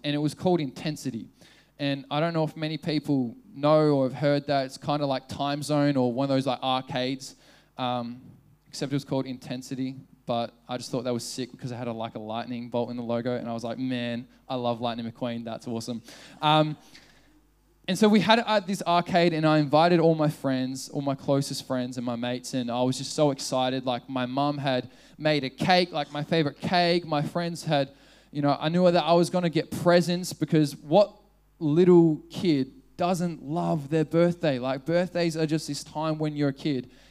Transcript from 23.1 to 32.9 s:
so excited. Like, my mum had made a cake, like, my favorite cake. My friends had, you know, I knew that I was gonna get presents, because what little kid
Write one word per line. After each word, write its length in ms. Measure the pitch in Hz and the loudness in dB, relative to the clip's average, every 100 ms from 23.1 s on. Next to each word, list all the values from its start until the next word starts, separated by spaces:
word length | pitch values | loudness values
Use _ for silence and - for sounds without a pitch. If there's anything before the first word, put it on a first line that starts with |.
so 160 | - 151 | 2 2
excited. 540 | 135 - 131 127 131 127 | 2 -2 -2 0 -2 -4
Like, 220 | 120 - | -6 -4
my 160 | 131 123 | -4 -2
mum 320 | 131 143 147 | 0 -2 -2
had 300 | 139 127 123 - - - | -2 -2 -4 -14 -20 -4
made 260 | 151 151 | -2 0
a 60 | 131 | -2
cake, 420 | - 151 180 180 | -4 2 2 2
like, 200 | 160 147 | -4 -6
my 120 | 147 | -8
favorite 360 | 147 165 143 - | -2 0 0 -4
cake. 460 | - 180 175 175 160 | -2 2 2 0 0
My 160 | 151 | -2
friends 440 | 156 175 170 165 156 | -2 -4 -6 -6 0
had, 260 | 147 135 - _ _ _ | 0 0 -6 _ _ _
you 100 | 147 | -2
know, 160 | 143 135 | 0 0
I 100 | 156 | 0
knew 200 | 175 180 | 4 4
that 140 | 175 | 4
I 100 | 151 | 4
was 160 | 170 170 | 4 4
gonna 200 | 185 175 | 0 0
get 200 | 151 143 | -2 -4
presents, 640 | - 170 175 170 175 180 | 0 4 4 4 -2 -6
because 420 | - 151 160 147 - | -6 0 2 2 -2
what 380 | 147 175 208 - _ _ _ _ | 2 4 4 0 _ _ _ _
little 640 | 156 156 180 175 170 151 - | 0 4 8 8 8 4 -6
kid 400 | - 180 143 131 - _ | -4 0 0 -2 -8 _